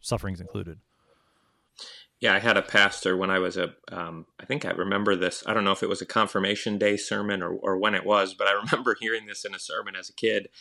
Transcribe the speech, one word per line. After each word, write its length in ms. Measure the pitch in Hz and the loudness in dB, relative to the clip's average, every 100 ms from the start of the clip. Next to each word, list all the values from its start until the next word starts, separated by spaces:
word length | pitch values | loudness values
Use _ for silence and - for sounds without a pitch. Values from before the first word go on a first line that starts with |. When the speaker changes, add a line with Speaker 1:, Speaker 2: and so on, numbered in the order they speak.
Speaker 1:
sufferings 400 | - 117 98 90 | -6 -4 -4 -8
included. 380 | 90 104 87 80 _ _ _ _ _ _ _ _ _ - - - - _ | -8 -10 -10 -14 _ _ _ _ _ _ _ _ _ -20 -20 -20 -20 _
Speaker 2:
Yeah, 140 | 117 | 4
I 40 | 98 | 4
had 200 | 113 101 | 6 4
a 40 | |
pastor 540 | - 107 101 - 92 92 | 4 4 4 4 0 0
when 140 | 92 | 2
I 80 | 95 | 2
was 180 | 90 92 | 0 -2
a, 140 | 90 - - | -4 -6 -14
um, 360 | 90 85 82 82 - | -10 -10 -12 -16 -16
I 60 | |
think 220 | - 139 92 | -6 -4 -4
I 60 | |
remember 440 | 87 92 98 101 95 | -2 0 0 2 2
this. 260 | 90 - - | 2 -2 -2
I 80 | |
don't 100 | 110 | 2
know 80 | 98 | 2
if 100 | 98 | 2
it 60 | - | 0
was 140 | 101 | -4
a 40 | 92 | -2
confirmation 720 | 117 104 104 98 104 - 104 | 0 2 2 0 0 -2 0
day 220 | 104 101 | 2 2
sermon 440 | - 104 104 98 | -2 -4 -2 -2
or, 100 | 87 | -4
or 260 | 92 - 92 | -4 -2 0
when 160 | 104 | 2
it 100 | 98 | 2
was, 300 | 92 104 95 | 2 4 2
but 120 | 95 98 | 0 2
I 60 | |
<laughs> 200 | 101 110 | 2 2
remember 220 | 147 123 107 | 0 2 0
hearing 240 | 113 113 107 | -2 -4 -6
this 200 | 101 104 | -12 -10
in 80 | |
a 40 | 95 | -10
sermon 360 | - - 104 95 | -8 -8 -8 -10
as 120 | 95 | -12
a 40 | |
kid, 340 | - 113 107 98 - | -4 0 0 -2 -10